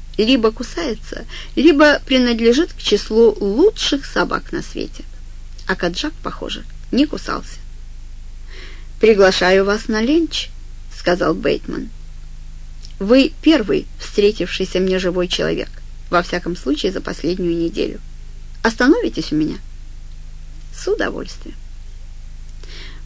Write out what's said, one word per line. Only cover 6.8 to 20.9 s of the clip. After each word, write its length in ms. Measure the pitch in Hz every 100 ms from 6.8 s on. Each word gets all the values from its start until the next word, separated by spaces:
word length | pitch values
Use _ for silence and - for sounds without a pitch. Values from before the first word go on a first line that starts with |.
| -
не 140 | 233 302
кусался. 540 | - - - - - - - - - - - - - - - - - - -
«Приглашаю 640 | 220 202 190 190 180 190
вас 240 | 196 214 -
на 140 | 220
ленч», 480 | 233 320 320 - - - - - - -
сказал 380 | - 180 156 175
Бейтман. 540 | - 147 - - 127 - - - - - - - - - - -
«Вы 340 | 202 262 262 -
первый 420 | 302 302 196 147 - -
встретившийся 800 | - 208 202 208 180 - 190 185
мне 180 | 190 185
живой 300 | 185 180 180
человек, 420 | - 160 - - - - - -
во 140 | 175
всяком 320 | 175 175 170 175
случае 360 | 254 - 196
за 80 | -
последнюю 560 | - - 160 185 175 170
неделю. 440 | 170 - - - - - - - - -
Остановитесь 680 | 226 226 262 466 427 - -
у 40 | 151
меня?» 220 | 156 - - - - - - - - - - - - -
«С 120 |
удовольствием». 680 | 370